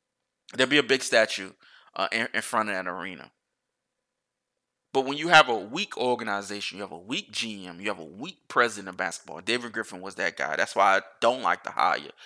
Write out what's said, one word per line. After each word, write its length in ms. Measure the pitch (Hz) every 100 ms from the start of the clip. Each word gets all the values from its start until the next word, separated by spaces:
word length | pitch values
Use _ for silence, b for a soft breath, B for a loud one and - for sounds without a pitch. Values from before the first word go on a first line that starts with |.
| _ _ _ _ -
there'll 160 | 120 127
be 80 | 147
a 40 |
big 200 | 120 135
statue, 480 | - 117 110 - 95 - b b b
uh, 140 | - 95
in, 160 | 113 123
in 80 | 110
front 300 | - 117 107
of 40 |
that 140 | 95 90
arena. 420 | 92 92 82 - _ _ _ _ _ _ _ _ _ _ _ _ _ _ _ _
But 100 | 135
when 140 | 131 147
you 100 | 165
have 220 | 160 131
a 40 |
weak 440 | 113 104 147 208 -
organization, 800 | 123 120 110 101 98 104 - 95
you 40 |
have 100 | 98
a 60 | 85
weak 320 | 95 165 151
G 360 | 110 117 101 90
M, 120 | 85
you 100 | 101
have 120 | 92
a 40 |
weak 340 | 78 92 165 - -
president 400 | 131 120 104 95
of 80 | 92
basketball. 460 | 92 - - 76
David 280 | 92 123 120
Griffin 300 | 107 107 92
was 140 | 95
that 240 | 92 92 -
guy. 180 | 69 76
That's 180 | 98
why 220 | 95 98 95
I 40 | - -
don't 220 | 117 131
like 200 | 95 90
the 80 | -
hire. 300 | - 87 64 73 -